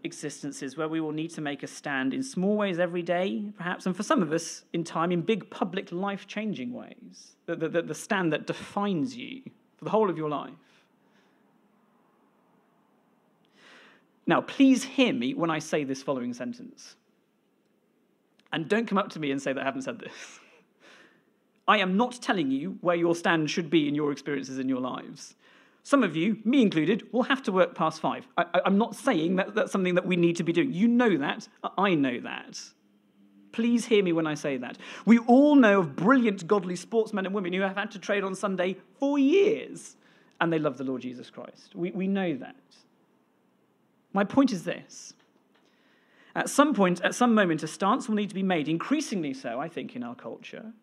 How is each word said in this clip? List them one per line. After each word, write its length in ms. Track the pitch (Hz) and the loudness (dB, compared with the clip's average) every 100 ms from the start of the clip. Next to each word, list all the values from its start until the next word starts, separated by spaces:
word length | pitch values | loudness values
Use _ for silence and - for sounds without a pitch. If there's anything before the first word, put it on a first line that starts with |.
existences 720 | 170 - 147 - 143 135 139 143 | -12 -10 -10 -10 -10 -10 -10 -6
where 140 | 156 | -4
we 100 | 160 | -4
will 140 | 156 | -4
need 160 | 151 165 165 | -6 -8 -6
to 60 | |
make 220 | 147 139 | -8 -8
a 40 | 135 | -10
stand 460 | - 151 135 131 | -12 -6 -2 -2
in 80 | 135 | -2
small 360 | 135 - 190 208 | -4 -2 0 0
ways 220 | 202 170 | 0 -2
every 220 | 175 175 | -2 -2
day, 440 | 175 175 196 226 208 - | -2 -2 -2 -4 -8 -8
perhaps, 300 | 175 185 190 | -8 -4 -4
and 100 | 180 | -4
for 80 | |
some 180 | 208 311 | 0 2
of 120 | 156 | 2
us, 320 | 165 - - - | -2 -4 -12 -8
in 100 | 170 | -6
time, 300 | 160 165 170 | -4 -2 0
in 80 | 175 | 0
big 280 | 165 220 - | 0 -2 -4
public 400 | - 202 185 196 | -6 -6 -4 -8
life-changing 800 | 175 202 196 - 208 220 135 123 | -6 -6 -6 -10 -8 -6 -6 -8
ways, 640 | 120 - - - - - _ - | -12 -16 -20 -20 -20 -20 _ -10
the, 100 | 170 | -4
the, 140 | 160 | -2
the, 120 | 170 | -2
the 140 | 139 160 | -4 -8
stand 380 | - 202 170 | -2 0 0
that 120 | - - | -2 -4
defines 720 | 160 - 202 202 175 135 123 | -8 -8 -4 -2 -2 -4 -6
you 260 | 131 - - - _ _ | -12 -14 -16 -20 _ _
for 80 | 156 | -2
the 60 | |
whole 180 | 208 208 | 2 2
of 80 | 156 | 0
your 100 | 156 | -4
life. 240 | 147 - - _ _ _ _ _ _ _ _ _ _ _ _ _ _ _ _ _ _ _ _ _ _ _ _ _ _ _ _ _ _ - - - _ _ _ - | -6 -8 -16 _ _ _ _ _ _ _ _ _ _ _ _ _ _ _ _ _ _ _ _ _ _ _ _ _ _ _ _ _ _ -20 -20 -20 _ _ _ 2
Now, 140 | 220 | 2
please 420 | - - 269 240 | 2 4 6 6
hear 280 | - - 240 | 2 2 2
me 220 | 131 127 | 2 -2
when 160 | 135 165 | -2 -2
I 80 | 156 | -2
say 260 | 156 170 135 | -2 -2 -2
this 180 | 135 | -4
following 300 | - 135 123 120 | -4 -4 -6 -6
sentence. 640 | 123 113 - - - - _ _ _ _ _ _ _ _ _ _ _ _ _ _ _ | -10 -10 -16 -20 -20 -20 _ _ _ _ _ _ _ _ _ _ _ _ _ _ _
And 180 | 151 156 | -6 0
don't 160 | 208 233 | 0 2
come 140 | 196 | 0
up 100 | 202 | -2
to 80 | 175 | -4
me 120 | 143 | -4
and 100 | 139 | -2
say 120 | 139 | -2
that 80 | 135 | -2
I 40 | 135 | -2
haven't 160 | 135 | -4
said 140 | 131 117 | -8 -10
this. 140 | - - - - - _ _ _ - - - _ _ _ _ _ - | -14 -16 -18 -20 -20 _ _ _ -20 -20 -20 _ _ _ _ _ 2
I 100 | 208 | 4
am 180 | 185 190 | 4 2
not 240 | 247 - | 0 -2
telling 300 | - 208 139 | -2 0 0
you 260 | 135 175 185 | -2 -4 -4
where 140 | 175 175 | 0 2
your 200 | 170 170 | 2 2
stand 340 | 202 165 151 | 2 2 0
should 220 | - 160 | -2 2
be 160 | 165 143 | 2 4
in 80 | 143 | 0
your 160 | 147 | -2
experiences 480 | 147 - 143 131 131 | -4 -6 -6 -6 -6
in 100 | 131 | -2
your 120 | 131 | -2
lives. 540 | 127 - - 160 - _ _ _ _ _ - | -4 -8 -12 -16 -20 _ _ _ _ _ 2
Some 140 | 285 | 2
of 120 | 202 151 | 4 0
you, 220 | 190 208 220 | 0 0 2
me 160 | 277 | 4
included, 500 | 208 160 156 220 - | 4 4 2 0 -2
will 120 | 233 | -2
have 180 | 254 269 | 0 -2
to 100 | 220 | 0
work 220 | 190 175 | 2 2
past 260 | - 160 - | 2 -2 0
five. 280 | 147 123 - - | -4 -4 -4 -4
I, 60 | 170 | 0
I, 80 | 180 | 0
I'm 140 | 190 196 | 2 2
not 180 | 226 - | 2 -2
saying 420 | 277 175 165 185 | 0 0 2 0
that 180 | 208 202 | 0 -2
that's 160 | - | -2
something 240 | 202 180 175 | 0 0 0
that 100 | 170 | 0
we 120 | 180 | 2
need 180 | 170 170 | 2 2
to 80 | |
be 100 | 160 | 0
doing. 180 | 170 139 | 0 0
You 160 | 165 233 | 2 4
know 300 | 240 247 165 | 4 4 2
that. 300 | 151 214 - _ | 0 -4 -10 _
I, 60 | - - | -8 0
I 160 | 196 160 | 2 4
know 240 | 135 120 | 2 -2
that. 420 | - - - - - _ _ _ _ _ _ _ _ | -8 -12 -12 -16 -18 _ _ _ _ _ _ _ _
Please 320 | - 233 240 - | -2 2 2 4
hear 180 | 214 | 4
me 100 | 185 | 4
when 140 | 165 160 | 2 0
I 80 | 151 | -4
say 220 | 151 131 | -4 -6
that. 200 | 123 - - - - | -8 -12 -16 -2 6
We 100 | 233 | 6
all 380 | 233 247 294 285 | 8 8 10 10
know 240 | 220 202 | 8 8
of 160 | 160 131 | 4 2
brilliant, 500 | 185 269 233 196 165 | 4 6 4 0 0
godly 300 | 208 180 175 | 0 0 -6
sportsmen 500 | - 226 220 202 190 | -2 0 0 -2 -4
and 80 | |
women 200 | 208 175 | -4 -2
who 80 | 190 | -2
have 140 | 190 196 | -2 -2
had 140 | 214 | -6
to 80 | 196 | -8
trade 260 | - 202 | -4 -2
on 120 | 190 190 | -2 -4
Sunday 420 | 202 185 185 190 - _ | -4 -2 -2 -4 -12 _
for 180 | 277 285 | 0 2
years, 800 | 269 381 392 135 123 - - - _ _ _ - | 4 6 4 2 -4 -14 -18 -20 _ _ _ -4
and 140 | 170 | 0
they 60 | 160 | 0
love 180 | 151 127 | 0 -2
the 60 | |
Lord 180 | 135 127 | -6 -6
Jesus 300 | 127 123 - | -8 -12 -16
Christ. 420 | - - - - | -16 -18 -20 -18
We, 160 | 190 175 | -8 -6
we 180 | 180 190 | -4 -2
know 300 | 196 180 135 | -2 -2 -4
that. 180 | - - _ _ _ _ _ _ _ _ _ _ _ _ _ _ _ | -8 -18 _ _ _ _ _ _ _ _ _ _ _ _ _ _ _
My 100 | 196 | -2
point 280 | 202 269 277 | 2 4 2
is 140 | 190 170 | 2 -6
this. 500 | - - - - - _ _ _ _ _ _ _ _ _ _ _ - | -8 -12 -20 -20 -20 _ _ _ _ _ _ _ _ _ _ _ -6
At 140 | - | 0
some 260 | - 294 226 | 4 4 4
point, 260 | 185 180 | 2 2
at 140 | 185 - | 0 2
some 180 | 240 | 4
moment, 300 | 214 185 160 | 4 4 0
a 40 | 160 | -4
stance 400 | - 196 165 - | -2 0 0 0
will 60 | |
need 160 | 208 202 | -2 -2
to 60 | 180 | -2
be 80 | |
made, 260 | 190 175 143 | 0 0 0
increasingly 640 | 165 - 302 285 202 151 | -4 -2 -2 -2 -4 -6
so, 260 | 131 123 117 | -6 -8 -6
I 100 | 165 | -8
think, 260 | 147 110 127 | -8 -10 -10
in 80 | |
our 100 | 120 | -12
culture. 580 | 120 117 - - - 220 233 | -12 -14 -14 -16 -16 -16 -20